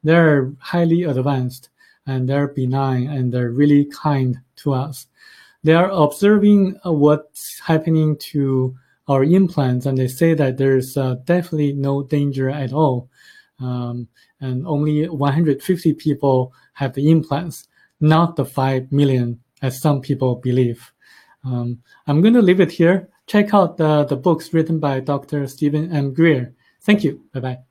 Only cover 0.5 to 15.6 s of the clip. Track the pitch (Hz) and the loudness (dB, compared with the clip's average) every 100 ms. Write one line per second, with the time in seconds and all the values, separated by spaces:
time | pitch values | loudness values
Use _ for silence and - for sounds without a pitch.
0.5 | 147 - 175 170 170 175 131 131 135 127 | -8 -6 -2 2 0 0 -2 -2 -2 -4
1.5 | 127 _ _ _ _ - 131 127 139 143 | -8 _ _ _ _ -8 -4 -2 -2 -2
2.5 | 143 127 135 135 127 127 143 127 123 120 | -4 -4 -2 -2 -2 -4 -4 -4 -2 -4
3.5 | 123 147 143 143 - 151 139 127 123 _ | 0 4 4 2 -4 -2 0 -2 -4 _
4.5 | _ 151 131 143 135 - _ - - _ | _ -4 -4 -6 -12 -20 _ -20 -20 _
5.5 | _ 156 165 185 190 147 - 202 214 208 | _ 2 4 2 2 0 2 2 4 6
6.5 | 202 190 185 180 156 147 151 - - - | 4 2 -4 -4 2 4 2 -2 -18 -18
7.5 | - - 160 160 160 156 151 - 147 139 | -16 -2 0 2 0 0 -2 -6 -4 -2
8.5 | 131 131 131 _ _ - 139 139 180 185 | 0 -2 -6 _ _ -2 0 4 4 2
9.5 | 165 127 127 139 131 127 - 165 156 139 | 0 0 -2 -2 -2 -2 0 0 2 0
10.5 | 131 135 135 131 139 131 127 - 175 175 | 0 0 0 0 -4 -4 -4 -2 -2 -2
11.5 | 156 147 139 139 139 135 151 143 135 131 | -2 -2 -2 -2 -4 -2 -2 -2 -2 -4
12.5 | 147 131 139 156 123 123 _ - - _ | -4 -6 0 0 0 -8 _ -20 -20 _
13.5 | _ 127 123 120 120 120 _ _ _ 135 | _ -8 -6 -8 -10 -12 _ _ _ -8
14.5 | 127 170 147 151 151 165 156 143 143 160 | -6 -4 -2 -2 -2 -4 -2 0 2 0
15.5 | 139 | 0